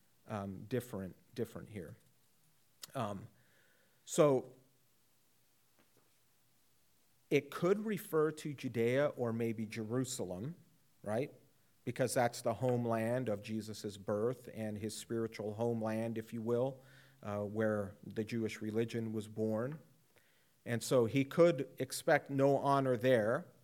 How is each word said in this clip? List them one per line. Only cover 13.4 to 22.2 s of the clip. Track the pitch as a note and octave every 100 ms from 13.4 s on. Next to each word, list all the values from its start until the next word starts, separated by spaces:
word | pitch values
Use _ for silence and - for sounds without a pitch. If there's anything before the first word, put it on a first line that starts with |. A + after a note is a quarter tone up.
Jesus' | G#2 A2 G#2 G#2+ G#2+ G2
birth | G2 G#2 A2+ B2+ -
and | A2 A2 G#2
his | G#2+
spiritual | - - A#2 A2+ - G#2+
homeland, | G#2 A#2+ A#2 A2 A2 A2+ A2+
if | A2
you | A#2
will, | A2+ A#2+ C3 C3+ - - - -
uh, | - G#2
where | G#2 G#2+ A2 G#2+ G2 - -
the | G2
Jewish | G#2+ A#2 G#2+ -
religion | G#2+ G#2+ A#2 A#2 A2+
was | A2 G#2
born. | G#2+ A2 A2 B2+ D#3 - _ _ _ _ _ _ _ G#2+
And | A#2
so | - C3+ A2+
he | C3
could | C3 - E3+ D3 - -
expect | C3 - - D3